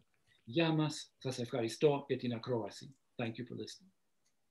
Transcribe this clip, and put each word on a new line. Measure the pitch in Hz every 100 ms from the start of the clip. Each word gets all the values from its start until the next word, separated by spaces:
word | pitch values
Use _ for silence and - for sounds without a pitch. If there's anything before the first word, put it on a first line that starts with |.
| _ _ _ _ -
Yamas, | 165 165 156 151 - - _
σας | 135 127
ευχαριστώ | 117 127 113 - 147 143 -
για | 127
την | 123
ακρόαση. | 113 127 117 98 - - - _ -
Thank | 113 117
you |
for | 120
listening. | 113 104 - - _ _ _ _ _ _